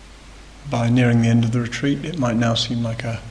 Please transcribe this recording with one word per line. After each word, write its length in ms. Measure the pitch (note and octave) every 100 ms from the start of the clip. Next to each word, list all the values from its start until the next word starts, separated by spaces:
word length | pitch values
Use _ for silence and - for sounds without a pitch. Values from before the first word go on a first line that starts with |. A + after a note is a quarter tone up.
| - - - - - - C#3
By 200 | A#2+ A#2
nearing 320 | B2 B2 A#2
the 60 | A#2
end 160 | A#2
of 80 | A#2
the 80 | B2
retreat, 440 | A#2 - C#3+ C#3+
it 140 | D#3 C#3+
might 180 | A#2+ A2+
now 180 | A#2
seem 280 | A2+ - A#2+
like 220 | A#2 A2+
a 140 | A#2 A2+ -